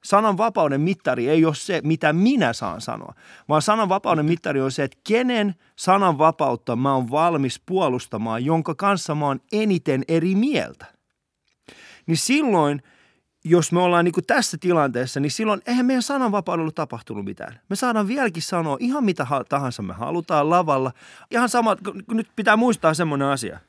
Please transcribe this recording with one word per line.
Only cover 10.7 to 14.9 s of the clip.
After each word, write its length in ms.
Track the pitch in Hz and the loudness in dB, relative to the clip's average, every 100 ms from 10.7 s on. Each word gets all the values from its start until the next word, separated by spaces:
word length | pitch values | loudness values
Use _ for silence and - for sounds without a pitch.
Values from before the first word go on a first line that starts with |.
| - - _ _ _ _ _ _ _ - - - - - | -10 -20 _ _ _ _ _ _ _ -20 -20 -20 -16 -2
Niin 100 | 160 | -2
silloin, 680 | - 277 285 185 147 143 _ _ _ _ _ _ | 2 2 4 2 2 0 _ _ _ _ _ _
jos 280 | 160 175 156 | 2 2 4
me 80 | 175 | 2
ollaan 240 | 180 175 | 4 4
niinku 180 | 175 170 | 2 0
tässä 340 | - 277 - 160 | 0 0 0 -4
tilanteessa, 600 | 180 170 143 | 0 2 2